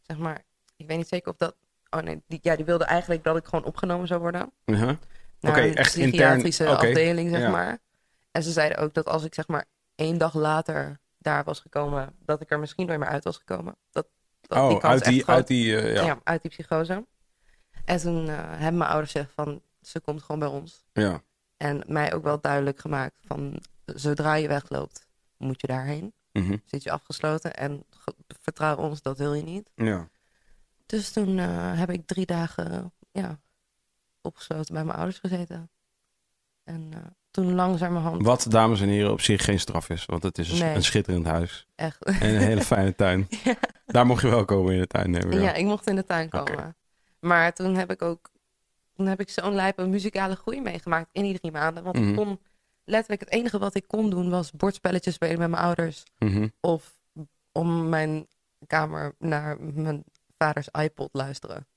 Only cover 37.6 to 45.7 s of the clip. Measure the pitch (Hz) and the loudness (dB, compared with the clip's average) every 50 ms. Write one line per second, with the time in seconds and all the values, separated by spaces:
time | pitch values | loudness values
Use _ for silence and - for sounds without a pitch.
37.6 | 180 185 190 170 170 180 175 175 160 170 160 - 104 110 123 123 - 113 110 113 | 4 4 2 2 0 0 0 0 0 0 0 2 4 4 4 4 4 4 6 6
38.6 | 113 113 113 101 98 98 101 104 104 101 104 98 - - 110 95 - - 101 92 | 6 6 6 4 2 2 4 4 4 2 2 0 2 2 2 2 4 2 2 2
39.6 | - - - 85 - - 85 82 - - - 85 - 95 - - 85 80 165 175 | 0 -2 -4 -4 -4 -4 -6 -6 -4 -4 -4 -2 -2 -2 -2 -2 -4 0 0 0
40.6 | 170 165 156 101 - - - 110 95 - 92 87 82 82 80 85 87 90 - - | 2 2 2 2 2 2 2 2 2 2 0 0 2 2 0 0 0 -2 -6 -12
41.6 | - _ _ _ 160 160 151 - - - 190 190 - - 214 - 262 - 113 - | -18 _ _ _ -6 -6 -6 -6 -2 0 2 4 4 4 4 4 4 4 4 2
42.6 | - - - 107 95 95 92 - 101 95 90 92 98 - - 214 - 254 240 - | 4 2 4 4 4 2 2 2 2 4 4 2 0 -2 -4 -4 0 0 0 0
43.6 | - - - _ _ - - 120 123 123 127 117 - 127 110 120 104 - 101 98 | -2 -6 -6 _ _ 0 4 6 6 6 6 4 4 4 4 4 4 4 4 4
44.6 | 92 92 95 92 90 - - - 92 92 87 87 90 92 - 190 196 190 156 - | 4 4 4 2 0 0 0 -2 0 2 2 0 2 2 2 2 2 2 2 2
45.6 | 175 202 | 0 0